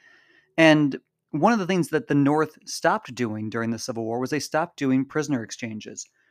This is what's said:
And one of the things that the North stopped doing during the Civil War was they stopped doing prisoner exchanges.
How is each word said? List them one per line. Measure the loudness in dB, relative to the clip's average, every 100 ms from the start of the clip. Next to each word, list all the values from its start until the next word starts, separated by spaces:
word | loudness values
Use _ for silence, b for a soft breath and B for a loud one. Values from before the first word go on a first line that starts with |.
| b b b b b 4
And | 6 6 4 -2 -12 _ _
one | 0 2
of | 2
the | 0
things | 0 0
that | -2 0
the |
North | 2 4 2 0 -6 -14
stopped | -4 -2 -2 -4
doing | -6 -4 -4 -6
during | -4 -4
the | -4
Civil | -6 -6
War | -6 -4
was | -4
they | -4
stopped | -2 -4 -4 -2
doing | 2 2 0
prisoner | -4 -2 -4
exchanges. | -6 -10 -10 -10 -12 -16 -18 _ _